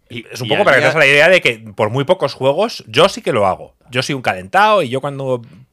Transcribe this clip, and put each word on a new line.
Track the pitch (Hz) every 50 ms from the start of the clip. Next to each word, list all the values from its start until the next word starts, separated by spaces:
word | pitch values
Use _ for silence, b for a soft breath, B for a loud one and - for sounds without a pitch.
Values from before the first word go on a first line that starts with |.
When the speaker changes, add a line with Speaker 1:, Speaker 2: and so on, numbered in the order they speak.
| _ _
Speaker 1:
Y, | 120 120 - -
Speaker 2:
Es | 117 -
un | 127
Speaker 1:
y | 110
Speaker 2:
poco | - - 202
para | 175 143 127
que |
te | - 135
Speaker 1:
había |
Speaker 2:
hagas | - 160
la | 147 135
idea | 143 143 147 170
de | 185 175
que | - 147 120 110 113 110 98
por | - 113 107
muy | 110 139 139
pocos | 135 185 180 - 135 -
juegos, | - 131 135 139 165 202 233 - - - -
yo | 104 123 165 196
sí | - - 214
que | 196 151
lo | 110 101 95
hago. | 87 76 76 - _ _ _ _
Yo | 120 123 131
soy | - 151
un | 135
calentao | 117 117 101 92 90 95 - 185 208 214 214 202 165
y | 120
yo | 120 131
cuando | 135 143 143 135 135 131 127 120 117 - - - - _